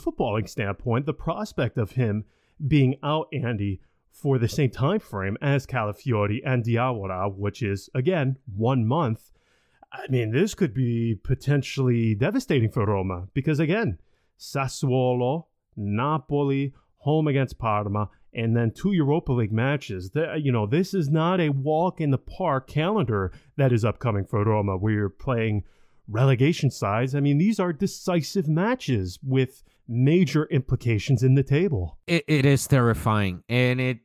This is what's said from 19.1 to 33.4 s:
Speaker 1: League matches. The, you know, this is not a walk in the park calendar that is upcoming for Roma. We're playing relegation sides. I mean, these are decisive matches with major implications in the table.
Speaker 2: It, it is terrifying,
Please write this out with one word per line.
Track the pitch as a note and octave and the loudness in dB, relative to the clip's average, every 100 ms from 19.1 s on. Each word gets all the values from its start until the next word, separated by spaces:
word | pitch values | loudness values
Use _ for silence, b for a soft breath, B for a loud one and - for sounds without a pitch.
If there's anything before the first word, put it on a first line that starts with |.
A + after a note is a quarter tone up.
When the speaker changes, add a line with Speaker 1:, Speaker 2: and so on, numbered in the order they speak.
| D#3+ E3 | 0 0
Speaker 1:
League | B2 G#2+ | -2 0
matches. | A2 C3 C#3+ - F#2+ F#2 | 0 0 -2 -6 -10 -6
The, | D3 D#3+ D#3 | -4 -4 -2
you | C#3+ | 0
know, | A#2 G#2 | 0 2
this | D3+ F#3+ G3 | 0 0 -2
is | C#3+ | 0
not | D#3+ E3 F#3 | 2 2 2
a | D3+ | 0
walk | C3+ C#3+ D#3 F3+ F3 | 0 0 0 0 -2
in | D3+ | 0
the | C3 | 0
park | - - F3+ C3+ - | -4 -4 -2 -2 -2
calendar | D3 E3+ A3 A#2 G#2 F#2 b b - | -2 0 0 0 -2 -2 b b 0
that | C3+ | 2
is | A#2 A2+ | 4 0
upcoming | - B2 G2+ F#2+ | -2 -2 -2 -2
for | A2 | 0
Roma. | G#2+ G#2+ G2+ F#2+ | 2 2 0 0
We're | A2 G#2 G2+ | 0 0 -2
playing | - - A#2 A2 G#2 - _ _ _ - | -4 -4 -2 0 -2 -4 _ _ _ -8
relegation | G#2 C3+ A#2+ C#3 - C#3 | 0 2 4 2 2 0
sides. | - G2+ A2 C3 | 0 -2 0 -2
I | C#3+ | 0
mean, | C#3+ C#3+ | 2 2
these | G3+ G#3+ | 2 2
are | F3+ | -2
decisive | D#3 F#3+ - - F3 C#3 G3 D3+ | -2 -4 -4 -2 0 0 -2 0
matches | D#3 G#3 B3+ - A2+ F2+ - | 0 0 -2 -2 -2 -2 -8
with | C3+ C3 B2+ - _ _ - | -2 0 0 -4 _ _ -6
major | A#2 C3+ F3 D3+ D3+ D3+ | 0 4 4 4 2 0
implications | D3 - B2 A#2 G#2+ - B2+ | -2 0 -2 0 0 2 2
in | C3 C#3 | 4 4
the | |
table. | C3+ C#3+ F#3+ A2 E2+ - - | 4 2 2 0 -4 -8 -2
Speaker 2:
It, | E3+ - | -2 2
it | D3+ C#3 | 2 4
is | C#3 - | 2 4
terrifying, | C3+ A#2+ F#2 A2+ G#2+ G2 F2+ | 4 4 2 2 2 0 -4